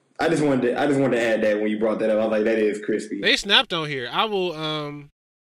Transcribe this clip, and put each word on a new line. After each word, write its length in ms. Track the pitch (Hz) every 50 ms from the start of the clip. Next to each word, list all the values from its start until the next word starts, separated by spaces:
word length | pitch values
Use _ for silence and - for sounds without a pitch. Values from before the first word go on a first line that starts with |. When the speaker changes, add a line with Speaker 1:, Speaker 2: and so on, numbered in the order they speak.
| _ _ _ -
Speaker 1:
I 100 | 147 165
just 140 | 165 147 151
wanted 200 | 143 135 127 120
to, 160 | 123 - 113
I 60 | 143
just 140 | 147 139 135
wanted 160 | 139 123 123
to 60 | 117 117
add 200 | 113 110 107 110
that 160 | 107 104 104
when 80 | 107 107
you 80 | 107 107
brought 200 | 113 110 104 -
that 100 | 110 107
up. 80 | 107 107
I 60 | 110
was 40 | 107 110
like, 120 | 107 107
"That 140 | 113 113 110
is 260 | 107 104 98 - -
crispy." 360 | - 110 101 - - - 98 104
Speaker 2:
They 140 | 202 277
snapped 360 | - - 202 208 247 269 - 180
on 160 | 165 156 147
here. 200 | 147 131 120 120 143
I 120 | 175 214
will, 260 | 220 208 190 185 180 151
um, 560 | 156 156 156 156 151 147 147 147 147 143 147 _ _ _ _ _ _